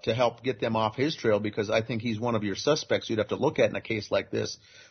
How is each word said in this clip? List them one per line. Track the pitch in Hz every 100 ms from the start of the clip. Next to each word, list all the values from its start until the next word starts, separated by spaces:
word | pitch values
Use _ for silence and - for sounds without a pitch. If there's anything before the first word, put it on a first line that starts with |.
to | -
help | 113 120 120
get | 127 127
them | 120 110
off | 110 -
his | 139 160
trail, | 117 104
because | 104 104 101
I | 113
think | 113 117
he's | 120 107
one | 120 113
of |
your | 104 95
suspects | - 151 - 104 -
you'd | 113
have | 104
to | 98
look | 131 156
at | 110
in | 95
a |
case | - 110 -
like | 101 95
this. | 110 110 - - - -